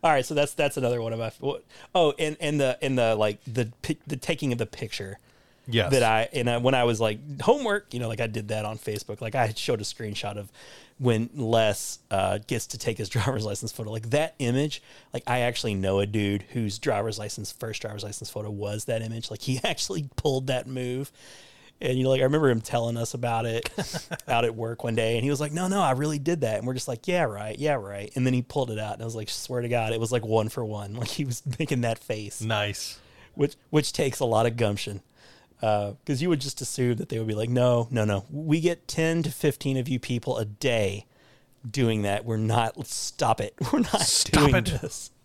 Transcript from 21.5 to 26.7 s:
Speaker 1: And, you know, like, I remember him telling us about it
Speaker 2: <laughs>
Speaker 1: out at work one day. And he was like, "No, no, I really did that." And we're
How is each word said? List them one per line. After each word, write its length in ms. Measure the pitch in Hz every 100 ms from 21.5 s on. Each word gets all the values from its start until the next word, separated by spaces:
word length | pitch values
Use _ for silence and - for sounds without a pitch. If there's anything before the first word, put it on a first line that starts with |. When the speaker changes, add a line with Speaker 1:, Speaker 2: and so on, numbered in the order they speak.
| - - _
Speaker 1:
And, 160 | - 127
you 60 | 131
know, 60 |
like, 100 | 131
I 40 | 131
remember 240 | 147 147
him 120 | 117
telling 340 | 110 123 117 117
us 180 | 117
about 320 | 123 120 117 113
it 240 | 113 - - 147 170 - 165
Speaker 2:
<laughs> 100 | -
Speaker 1:
out 180 | 120 117
at 100 | 113
work 280 | 113 117 120
one 100 | 113
day. 200 | 113 117
And 80 |
he 60 | 131
was 120 | 143
like, 100 | 151
"No, 160 | 156 185
no, 140 | 196
I 100 | 165
really 280 | 131 147 151
did 220 | 139 170
that." 160 | 120 107
And 80 |
we're 80 | 123